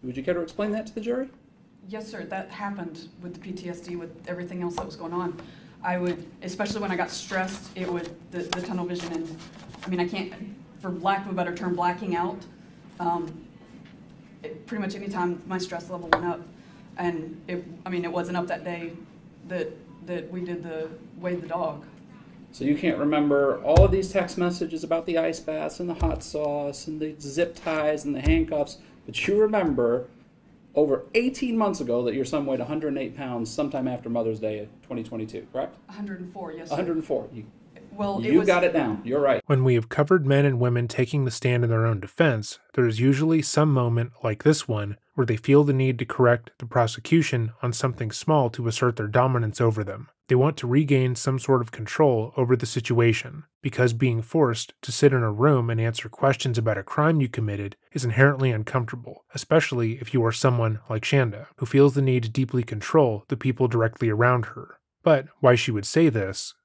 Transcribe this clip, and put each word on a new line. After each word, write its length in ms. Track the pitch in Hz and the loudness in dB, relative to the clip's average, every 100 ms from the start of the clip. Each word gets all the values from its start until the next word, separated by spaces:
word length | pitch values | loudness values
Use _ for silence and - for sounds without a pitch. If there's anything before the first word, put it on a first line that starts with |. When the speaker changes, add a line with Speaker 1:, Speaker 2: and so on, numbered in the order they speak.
Speaker 1:
Would 120 | 127 127 | -10 -8
you 60 | |
care 120 | 131 | -4
to 60 | 180 | -4
explain 300 | 165 - 208 | -4 -6 -4
that 160 | 214 220 | -4 -8
to 80 | |
the 60 | - | -10
jury? 300 | 214 247 269 - _ _ _ _ 185 | -6 -4 -6 -12 _ _ _ _ -16
Speaker 2:
Yes, 200 | 214 214 | -14 -12
sir. 140 | 220 | -14
That 260 | - 190 - | -10 -10 -10
happened 600 | 185 202 202 170 156 - - | -10 -8 -8 -10 -12 -18 -16
with 140 | 180 | -16
the 60 | 180 | -14
P 100 | 185 | -12
T 180 | 180 175 | -12 -10
S 120 | 175 | -12
D, 160 | - 175 | -10 -12
with 160 | 165 - - | -12 -16 -12
everything 340 | 175 175 180 | -10 -10 -8
else 140 | 175 170 | -6 -6
that 100 | - | -10
was 80 | |
going 180 | - 165 | -10 -8
on. 240 | 175 175 - - - - - | -6 -6 -8 -14 -20 -20 -10
I 160 | 180 180 | -4 -2
would, 260 | 180 175 - - | -2 -4 -10 -14
especially 380 | 180 180 202 208 | -12 -6 -4 -4
when 120 | 196 | -4
I 40 | 180 | -4
got 140 | 180 | -4
stressed, 680 | - - 190 185 - - - | -6 -6 -4 -4 -8 -14 -10
it 160 | 180 | -6
would, 220 | 175 165 - - | -6 -8 -14 -12
the, 120 | 180 | -10
the 180 | 175 180 | -8 -8
tunnel 240 | 180 185 180 | -6 -6 -4
vision 260 | 175 170 | -6 -6
and, 240 | 165 160 160 - - - - | -8 -8 -12 -16 -20 -20 -16
I 40 | - | -6
mean, 100 | 180 | -2
I 80 | 180 | -2
can't, 260 | 196 190 - - - - - | -4 -8 -10 -16 -16 -20 -14
for 100 | 190 | -10
lack 360 | 170 180 196 196 | -4 -2 -2 -2
of 60 | |
a 20 | |
better 200 | 185 175 175 | -4 -4 -4
term, 180 | 180 | -4
blacking 400 | 175 175 175 208 | -2 -2 -2 -4
out. 240 | 170 175 - - - - - - - | -2 -4 -6 -14 -20 -20 -20 -20 -6
Um, 440 | 175 170 160 - - - - - - - - - - - | -4 -4 -6 -12 -20 -20 -20 -20 -20 -20 -20 -20 -20 -18
it, 220 | 151 - - | -16 -16 -10
pretty 140 | 214 | -6
much 140 | 196 | -6
any 140 | 202 202 | -6 -8
time 340 | 196 180 175 | -4 -2 -4
my 140 | - 185 | -6 -8
stress 320 | 180 170 165 | -6 -10 -10
level 180 | 180 170 | -12 -2
went 120 | 165 | -2
up, 160 | 175 165 - - - - - - | 0 -8 -12 -20 -20 -20 -20 -6
and 420 | 175 165 156 - - | -4 -4 -8 -14 -10
it, 160 | 180 - - | -10 -10 -16
I 60 | - | -8
mean, 140 | 180 | -6
it 80 | 175 | -4
wasn't 240 | 175 175 180 | -4 -4 -4
up 100 | 170 | -4
that 160 | - | -6
day 300 | 180 170 170 170 - - - - - | -6 -8 -10 -14 -20 -20 -20 -20 -10
that, 240 | 180 156 - - - - | -8 -8 -10 -20 -20 -10
that 240 | 180 - | -10 -8
we 100 | 180 | -10
did 220 | 180 170 | -8 -8
the, 260 | 165 160 160 160 - - | -8 -10 -10 -12 -20 -10
weighed 240 | 175 175 | -6 -6
the 60 | 160 | -6
dog. 360 | 165 165 143 - - - - - - - | -6 -6 -8 -16 -20 -20 -20 -20 -20 -20
Speaker 1:
So 120 | - | -6
you 120 | 131 147 | -2 0
can't 220 | 170 160 | 0 0
remember 640 | 147 151 147 143 139 - | 0 2 4 4 4 2
all 200 | 139 160 | 4 8
of 60 | 196 | 8
these 220 | 190 190 | 6 0
text 260 | 196 180 - | -2 -2 -2
messages 460 | 180 175 165 160 | -2 -2 -6 -6
about 220 | 160 165 165 | -2 -2 0
the 120 | 165 | 0
ice 220 | 160 160 | 0 -2
baths 400 | - 156 156 - | -6 -6 -6 -6
and 100 | 175 | -8
the 40 | |
hot 280 | 170 - - | -2 -2 -2
sauce 640 | - 151 151 143 143 143 - | -6 -4 -4 -2 -6 -8 -10
and 140 | 156 | -8
the 160 | 156 147 | -8 -8
zip 360 | 143 135 170 - | -10 -2 -2 -2
ties 480 | - 156 151 151 | -6 -2 0 -2
and 100 | 143 | -4
the 60 | 135 | -2
handcuffs, 580 | 139 165 160 151 143 - - - | 2 2 2 -2 -4 -6 -20 -20
but 220 | - - - | -10 -6 0
you 100 | 202 | 4
remember 680 | 214 214 170 127 117 120 - - _ _ _ _ _ - | 4 4 0 2 2 0 -4 -16 _ _ _ _ _ 0
over 260 | 151 135 - | 2 2 0
eighteen 440 | 226 247 262 254 226 | 0 0 -2 -4 0
months 220 | 208 185 | 0 -2
ago 240 | 123 120 | -2 0
that 100 | 123 | 0
your 100 | 113 | -2
son 220 | 127 151 139 | -2 -2 -2
weighed 140 | 131 | -4
a 40 | |
hundred 240 | 123 156 156 | -4 -4 -4
and 100 | 135 | -4
eight 180 | 131 - | -6 -8
pounds 340 | 135 120 113 | -8 -6 -6
sometime 380 | - 143 135 127 | -4 -4 -2 -4
after 200 | 123 117 | -6 -4
Mother's 300 | 120 113 107 | -2 -2 -4
Day 220 | 110 107 | -4 -6
of 80 | 104 - | -10 -18
twenty 200 | _ 120 | _ -10
twenty-two, 460 | 113 120 110 - - | -8 -8 -8 -10 -10
correct? 240 | 127 - - _ | -8 -8 -10 _
Speaker 2:
A 40 | |
hundred 280 | 202 202 185 | -14 -10 -10
and 120 | 175 | -12
four, 200 | 196 170 | -12 -12
yes, 160 | 160 147 | -12 -8
sir. 60 | |
Speaker 1:
A 20 | 143 | -4
hundred 180 | 180 | -2
and 100 | 160 | -2
four. 240 | 156 131 113 | -2 -4 -4
You, 120 | 117 107 - - - - | -14 -16 -20 -20 -20 -20
Speaker 2:
Well, 280 | 202 202 202 | -8 -4 -2
it 60 | 226 | 2
Speaker 1:
you 120 | 302 | 2
Speaker 2:
was 80 | 185 | 4
Speaker 1:
got 160 | 175 | 4
it 100 | 175 | 4
down. 300 | 165 127 104 | 2 0 -2
You're 160 | 113 139 | -2 0
right. 220 | 139 117 - | 4 2 2
Speaker 3:
When 180 | 135 | 2
we 100 | 131 | 4
have 140 | 120 113 | 4 2
covered 360 | - 147 185 | 0 4 4
men 200 | 135 139 | 6 4
and 160 | 143 127 | 4 4
women 260 | 123 120 120 | 2 2 0
taking 380 | - 123 151 | 0 0 0
the 60 | 131 | -2
stand 320 | - 131 123 | 0 0 2
in 60 | 120 | 2
their 160 | 113 113 | 2 2
own 120 | 107 | 0
defense, 640 | - - 165 117 104 - _ | -4 2 2 2 -4 -12 _
there 120 | - 120 | 2 2
is 140 | 110 | 4
usually 420 | 127 139 160 165 | 4 4 4 2
some 300 | 151 - 156 | 2 2 4
moment 400 | 135 120 117 120 - | 4 2 0 -2 -4
like 220 | 117 107 | -4 2
this 240 | - 151 - | 4 2 0
one 280 | 110 101 101 _ | -4 -4 -8 _
where 120 | - 120 | -2 0
they 100 | 110 | 0
feel 260 | - 139 | 6 6
the 100 | 147 | 6
need 260 | 131 131 123 | 2 2 0
to 40 | |
correct 460 | 120 - 120 120 117 _ | -4 4 4 4 0 _
the 80 | 117 | -4
prosecution 880 | 123 113 - - 165 151 127 113 113 | 0 0 0 2 2 4 0 -2 -4
on 100 | 120 | -4
something 380 | 117 135 117 110 | -2 -4 -2 -6
small 400 | - - 156 123 | -6 2 4 4
to 160 | 117 117 | 0 -4
assert 300 | 113 127 117 | 2 0 0
their 100 | 107 | 0
dominance 540 | 104 127 127 110 - | 4 4 4 0 2
over 240 | 117 110 | 2 2
them. 240 | 101 - 131 _ _ | -4 -8 -14 _ _
They 80 | |
want 220 | 127 139 156 | 4 4 2
to 100 | 120 | 2
regain 480 | 127 151 139 127 | 2 4 4 2
some 240 | 123 - 131 | 0 -2 -2
sort 220 | - 131 | 2 2
of 100 | 113 | 2
control 600 | - 110 - 156 117 110 | -8 -10 4 4 4 0
over 220 | - 123 123 | 0 2 2
the 80 | |
situation, 800 | 117 - 117 120 117 113 123 147 - _ | 2 -4 0 4 4 4 -2 -14 -18 _
because 320 | 139 - 127 | -8 2 2
being 300 | 117 131 113 | 4 2 0
forced 500 | 113 160 135 113 - - | 0 2 2 2 -6 -12
to 100 | - | -10
sit 220 | - 143 | 4 4
in 100 | 131 | 6
a 80 | 113 | 0
room 380 | 104 139 139 117 | 2 4 4 2
and 100 | 113 | 0
answer 300 | 113 110 - | 0 -2 -10
questions 480 | - 139 131 131 117 | 0 0 2 0 0
about 220 | 113 101 | 0 -2
a 40 | |
crime 380 | - - 151 165 | -4 0 2 4
you 80 | 127 | 0
committed 480 | 117 107 101 101 - _ | -2 -4 -4 -6 -10 _
is 140 | - 123 | -4 -2
inherently 440 | 113 139 135 135 | 6 6 6 0
uncomfortable, 760 | 110 110 131 117 127 117 - _ | 0 0 -2 -2 -8 -12 -18 _
especially 640 | 143 - 160 - 123 117 120 | -12 2 4 4 0 0 -2
if 140 | 117 | -2
you 100 | 131 | 2
are 80 | 113 | 2
someone 480 | 113 135 120 113 107 - | 4 2 4 2 0 -4
like 140 | 110 | -4
Shanda, 440 | - 143 123 107 - _ | 2 4 2 -2 -14 _
who 100 | 123 | 2
feels 280 | 135 139 | 8 8
the 60 | 135 | 6
need 220 | 135 127 | 4 2
to 80 | 113 | 2
deeply 320 | 113 127 123 | -2 0 0
control 640 | 117 107 - 165 135 104 - | -2 -6 2 4 4 2 -4
the 80 | 117 | -2
people 320 | 135 120 127 | -2 2 2
directly 400 | 117 113 113 117 | 4 0 2 0
around 380 | 107 120 127 113 | 4 4 4 0
her. 320 | - - - _ _ | -10 -18 -20 _ _
But 240 | - 147 143 _ | 4 4 2 _
why 160 | 131 123 | 6 6
she 140 | - | 4
would 140 | 107 | -2
say 240 | 98 - 165 | 0 4 4
this 460 | 110 95 98 - - | 4 -4 -6 -10 -14